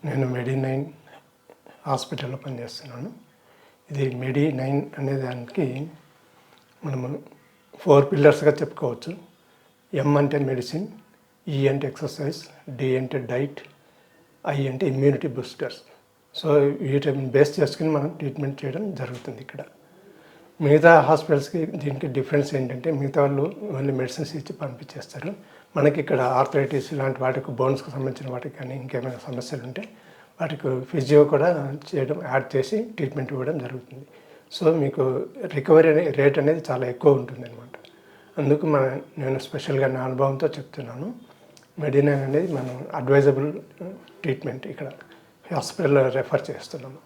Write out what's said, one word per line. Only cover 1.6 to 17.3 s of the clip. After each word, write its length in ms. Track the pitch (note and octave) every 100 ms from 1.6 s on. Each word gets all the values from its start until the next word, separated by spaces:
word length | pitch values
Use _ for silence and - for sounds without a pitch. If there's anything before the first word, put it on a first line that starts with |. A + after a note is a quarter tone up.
| - - -
హాస్పిటల్లో 500 | C3+ - D3+ B2+ C3+
పనిచేస్తున్నాను. 760 | C#3+ A#2+ A#2 - C3+ A#2+ E3+ - - _ _ _ _ _ _
ఇది 240 | C#3+ C3+
మెడి 380 | B2 C3 C3+ D3+
నైన్ 300 | C3 C3 C#3 - -
అనే 140 | C3+
దానికి 760 | C#3 C3 B2+ A#2+ - C#3 B2+ D#3+ - _ _ _ _ _ _ _ _
మనము 340 | D#3+ C3 B2+ D3 - - _ _ _ -
ఫోర్ 320 | - C#3 C#3
పిల్లర్స్‌గా 400 | D#3+ D3 D3+ D3+
చెప్పుకోవచ్చు. 640 | D3 D3+ - C3+ A2+ - F3+ - _ _ _ _ _ _
ఎం 220 | D3 C#3+ D3
అంటే 220 | C#3+ C#3+
మెడిసిన్, 480 | C3+ B2+ A#2+ D#3 G#3+ - _ _ _ _ -
ఈ 200 | C#3 C3+
అంటే 200 | C#3 C#3
ఎక్సర్సైజ్, 540 | - D3 - C#3+ - - - - B2
డి 200 | C3 B2+
అంటే 220 | B2+ C#3
డైట్, 420 | A#2+ B2 C#3 C#3+ - _ _ _ _ _ _ _ F3+
ఐ 200 | C#3+ C3+
అంటే 180 | C3 F3
ఇమ్యూనిటీ 420 | C3+ C#3 C#3 D#3
బూస్టర్స్. 480 | B2 A#2+ - C3 - - - _ _ _ -
So, 60 | D#3+ D3 C#3+ C#3
వీటిని 460 | D3 C#3 C#3+ C#3
బేస్ 340 | C3